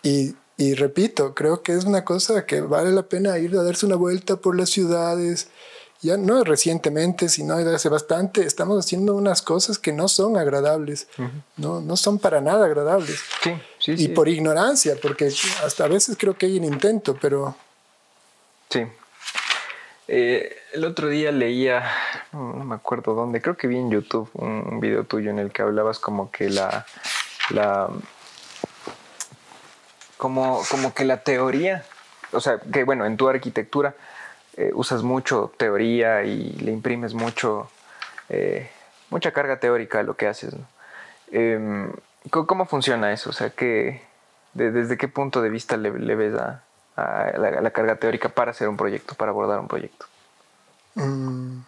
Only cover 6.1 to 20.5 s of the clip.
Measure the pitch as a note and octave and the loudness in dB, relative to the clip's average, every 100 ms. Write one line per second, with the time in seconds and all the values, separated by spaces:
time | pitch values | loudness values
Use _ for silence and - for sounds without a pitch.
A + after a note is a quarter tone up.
6.1 | G3 F#3+ B3+ G3 D3 E3+ E3 D#3 D3+ E3+ | 2 4 4 4 4 4 2 0 2 0
7.1 | F3 F3 D3+ D3+ D#3+ E3 E3 D#3+ D3+ - | 2 0 0 0 0 2 2 2 0 0
8.1 | E3 F#3 G#3 E3+ - F3+ G3+ F3 F#3 G3+ | 0 2 2 0 0 0 0 0 0 2
9.1 | G3+ G3+ F3 - E3 G#3 G#3 - D3+ F#3 | 2 2 0 2 0 0 -2 -2 0 2
10.1 | - G3+ G#3 D3 C#3 C#3+ D#3 D3 D3 - | 2 4 4 2 2 2 2 -2 -8 -10
11.1 | - B2 C#3+ - - D3 E3+ D#3 F#3 - | -8 -8 -8 -14 -8 -6 -4 -2 0 2
12.1 | G3+ G3 D#3 C#3+ G3+ G3 D3 D3 F#3+ D3+ | 2 4 4 4 4 6 4 4 2 2
13.1 | - - - E3+ E3+ - - - E3 D#3 | -6 -8 -4 -2 -4 -10 -4 -2 2 2
14.1 | E3 D#3 E3+ D#3 D#3 A3 C#4 D3+ C3+ C#3+ | 4 4 4 2 4 4 4 2 0 -2
15.1 | - - - F#3+ F3+ D3+ - D3+ F#3+ - | 2 0 2 -2 0 -4 0 2 4 2
16.1 | G#3 G3+ F#3 F#3+ F#3+ E3 C#3+ G3+ A3 G#3 | 2 0 2 0 2 0 2 2 2 0
17.1 | C3 D3 C#3 C#3 C3 - _ _ _ _ | 0 0 0 -2 -8 -20 _ _ _ _
18.1 | _ _ _ _ _ _ B2+ A2+ A2+ - | _ _ _ _ _ _ -4 -4 -10 -20
19.1 | - - - - - - - - - - | -14 -10 -8 -4 -4 -6 -14 -18 -20 -2
20.1 | B2 B2 B2 - | 2 4 2 -2